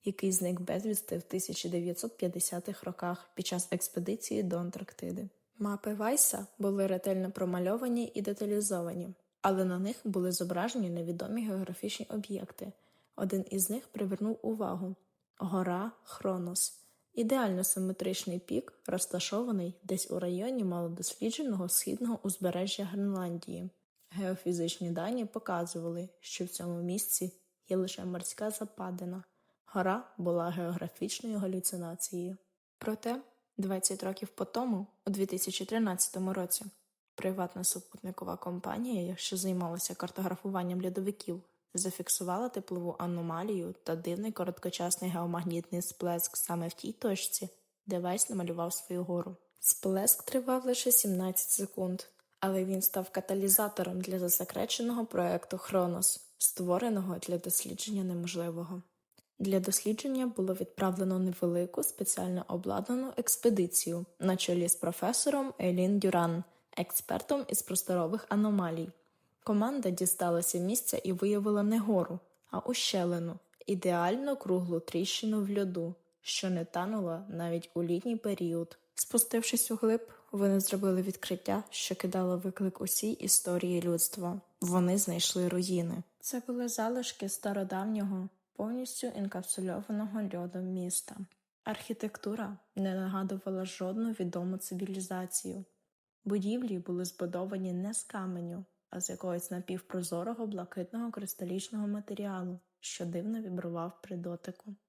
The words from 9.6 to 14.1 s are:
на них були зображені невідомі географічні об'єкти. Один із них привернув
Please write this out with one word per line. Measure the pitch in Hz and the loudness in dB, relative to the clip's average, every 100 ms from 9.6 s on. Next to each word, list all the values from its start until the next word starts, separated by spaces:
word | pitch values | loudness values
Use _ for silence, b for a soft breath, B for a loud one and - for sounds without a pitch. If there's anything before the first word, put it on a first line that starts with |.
на | 185 180 | 4 2
них | 196 240 | 0 -2
були | 220 196 180 | -2 0 2
зображені | 180 175 180 214 247 190 | 0 0 0 0 0 0
невідомі | 170 170 170 - 220 220 | 0 -2 -4 -2 -2 -2
географічні | 190 190 180 208 - - | -2 -4 -4 -4 -6 -6
об'єкти. | 220 202 196 196 - 196 - b b b - | -6 -4 -6 -6 -10 -12 -12 b b b -4
Один | 196 196 190 | 0 0 0
із | 196 190 | 0 0
них | 214 - | 0 -6
привернув | - 196 | -4 -2